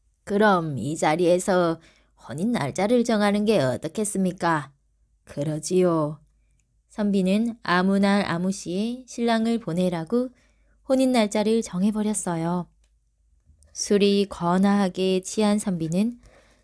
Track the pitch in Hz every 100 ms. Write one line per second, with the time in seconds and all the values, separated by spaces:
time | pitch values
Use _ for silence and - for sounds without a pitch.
0 | _ _ - 202 214 180 160 135 123 165
1 | 165 160 170 180 190 180 170 165 - _
2 | _ _ - 143 220 220 139 - 208 247
3 | 233 214 208 208 208 202 131 117 160 -
4 | 208 190 185 175 170 160 143 _ _ _
5 | _ _ - - 170 156 - 185 180 165
6 | 151 156 _ _ _ _ _ _ _ -
7 | 208 202 185 202 233 226 - 180 190 196
8 | 196 202 - 170 185 190 160 180 226 254
9 | 254 - 233 226 226 233 202 170 180 175
10 | 160 240 254 - _ _ _ _ - 262
11 | 262 247 208 214 214 226 220 180 202 214
12 | 214 214 185 165 170 175 170 _ _ _
13 | _ _ _ _ _ _ - - - 208
14 | 202 202 202 - 170 185 202 202 190 185
15 | 190 190 185 - 208 208 208 175 160 175
16 | 226 240 - - _ _